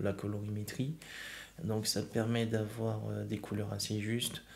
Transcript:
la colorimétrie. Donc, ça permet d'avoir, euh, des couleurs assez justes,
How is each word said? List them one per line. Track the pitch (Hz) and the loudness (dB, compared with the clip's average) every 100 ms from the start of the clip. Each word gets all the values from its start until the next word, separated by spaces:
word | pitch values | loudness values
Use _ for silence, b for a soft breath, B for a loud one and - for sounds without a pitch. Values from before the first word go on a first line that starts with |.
la | 101 | 0
colorimétrie. | 98 104 104 104 107 104 - 131 160 B B B B B - | 0 -2 -2 -2 -2 -4 -2 -2 -2 B B B B B -6
Donc, | 104 110 107 | 0 2 2
ça | 101 | 0
permet | - 117 110 117 | 2 2 4 4
d'avoir, | 113 110 107 110 110 107 107 | 4 4 2 0 0 0 0
euh, | 107 | -2
des | 104 104 | -2 -2
couleurs | - 104 104 | -2 -2 0
assez | 101 - 107 | 0 0 0
justes, | 104 120 120 - B | 2 2 0 -4 B